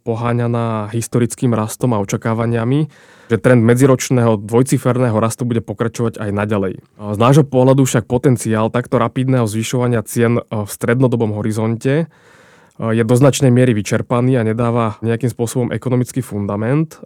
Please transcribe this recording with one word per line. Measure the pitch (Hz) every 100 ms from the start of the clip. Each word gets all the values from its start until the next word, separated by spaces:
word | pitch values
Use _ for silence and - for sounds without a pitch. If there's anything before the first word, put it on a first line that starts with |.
poháňaná | 120 113 120 120 120 117 113 110 104
historickým | 117 - 120 117 - 127 110
rastom | 107 - 127 107
a |
očakávaniami, | 98 110 117 113 117 117 117 143 156 - - - -
že | 113
trend | 123 127
medziročného | 110 123 135 131 - 127 117 107
dvojciferného | 101 117 131 135 127 120 123 107
rastu | 113 - 123
bude | 117
pokračovať | - 101 113 113 113 -
aj | 104 101
naďalej. | 107 104 95 - _ -
Z | 104 104
nášho | 117 143 143
pohľadu | 127 131 135 131
však | 127 -
potenciál | 120 143 120 113 110 113
takto | 120 - 127
rapidného | 113 131 127 127 110
zvyšovania | 110 110 127 123 117
cien | 110 120 117 117
v | - 107 104
strednodobom | - 113 123 131 120 107 104
horizonte | 110 107 113 113 131 147 165 _ _ _ _ _ _ -
je | 113 113 113
do | 123
značnej | 139 - 139
miery | 123 127
vyčerpaný | 107 101 110 - 120 127 131
a |
nedáva | 110 110 117 120 113 107
nejakým | 113 117 123
spôsobom | 110 117 131 120
ekonomický | 104 123 123 120 139
fundament, | - 104 101 104 110 147 160 -